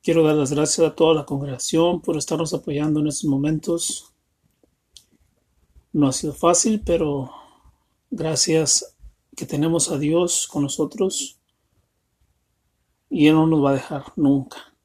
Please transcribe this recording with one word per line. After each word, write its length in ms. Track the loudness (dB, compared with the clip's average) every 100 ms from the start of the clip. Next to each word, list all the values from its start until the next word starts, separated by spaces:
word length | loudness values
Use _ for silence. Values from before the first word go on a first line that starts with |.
Quiero 220 | 2 4
dar 100 | 4
las 160 | 4 2
gracias 340 | 0 0 2
a 120 | 0 4
toda 180 | 4
la 100 | 4
congregación 760 | 0 -6 -6 -8 -2 2 2 0
por 160 | -2 -4
estarnos 360 | -4 -4 -4
apoyando 460 | -4 -6 -4 0 0
en 80 | -2
estos 200 | -2 -2
momentos. 880 | 0 0 -2 -2 -4 -4 -8 -14 _ _ _ _ _ _ _ _ -20 _ _ _ _ _ _ _ _ _
No 160 | 0 0
ha 40 |
sido 220 | 0 -6
fácil, 480 | 0 2 2 2 -2
pero 460 | 0 -2 0 -4 -8 -14 -20 _ _ _ _ _ _
gracias 840 | -6 -4 -2 2 2 2 -2 -2 _ -20 _ _ -16
que 100 | -6
tenemos 460 | -2 0 0 0
a 60 | -2
Dios 500 | 0 2 2 -2 -4
con 160 | -4
nosotros 720 | -4 -2 -4 -2 -2 -2 -10 -14 _ _ _ _ _ _ _ _ _ _ _ _ _ _ _ _ _
y 200 | 2 4
Él 60 |
no 120 | 6 4
nos 180 | 2
va 60 | 2
a 40 |
dejar 380 | 0 -4 -12 -10 0
nunca. 580 | 2 2 -2 -16 -20 _